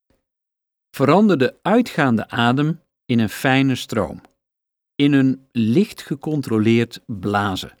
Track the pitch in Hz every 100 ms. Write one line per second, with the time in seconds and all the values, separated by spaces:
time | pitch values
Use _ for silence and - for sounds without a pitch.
0 | _ _ _ _ _ _ _ _ _ -
1 | 135 175 214 156 120 - 170 214 123 -
2 | 139 110 - 120 120 135 151 160 _ _
3 | - 117 107 - 139 131 135 123 - 110
4 | 82 95 - _ _ _ _ _ _ -
5 | 143 139 131 131 _ 120 110 135 214 -
6 | - 170 156 156 - 110 107 117 117 -
7 | - 101 101 101 101 92 - _